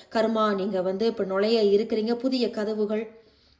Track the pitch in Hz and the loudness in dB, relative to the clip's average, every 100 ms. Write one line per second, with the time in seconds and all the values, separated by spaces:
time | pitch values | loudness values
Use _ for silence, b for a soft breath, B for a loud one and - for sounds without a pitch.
0 | B 226 220 220 214 196 196 190 180 190 | B -2 0 2 0 0 -2 -2 -2 0
1 | 226 220 190 190 214 226 202 202 226 220 | -2 0 -2 0 2 4 4 4 2 -2
2 | 220 240 262 262 220 220 214 214 208 214 | -2 -2 -2 0 -2 -2 -4 -2 -2 -2
3 | 226 b b b b | -6 b b b b